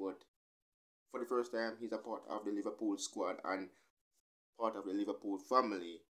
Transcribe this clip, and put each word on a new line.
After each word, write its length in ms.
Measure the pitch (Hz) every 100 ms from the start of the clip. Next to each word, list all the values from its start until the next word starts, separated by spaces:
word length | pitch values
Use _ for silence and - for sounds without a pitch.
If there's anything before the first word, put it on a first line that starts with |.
but 240 | 95 - - _ _ _ _ _ _ _ _
for 100 | 123
the 60 | 120
first 260 | 123 117
time, 220 | 113 113 113
he's 140 | 117
a 60 | 110
part 240 | 117 107 -
of 160 | 107
the 60 | 101
Liverpool 460 | 104 113 - 107 98
squad 400 | - 107 90 -
and 240 | - 95 92 - _ _ _ _ _ _ _ -
part 180 | 113 104
of 100 | 95
the 60 |
Liverpool 460 | 101 104 101 101 95
family. 600 | - 127 113 95 85 85